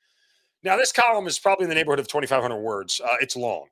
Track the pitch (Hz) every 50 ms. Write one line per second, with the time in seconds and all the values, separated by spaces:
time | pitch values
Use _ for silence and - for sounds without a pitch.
0 | _ _ _ _ _ _ _ _ _ _ _ _ - 185 190 226 262 - - -
1 | 240 240 226 208 190 175 147 - - 196 196 185 185 165 160 160 160 147 143 139
2 | 127 - - 147 143 - 135 131 117 123 117 104 107 113 107 98 95 87 - -
3 | - 117 123 120 135 131 - 123 120 117 98 80 71 _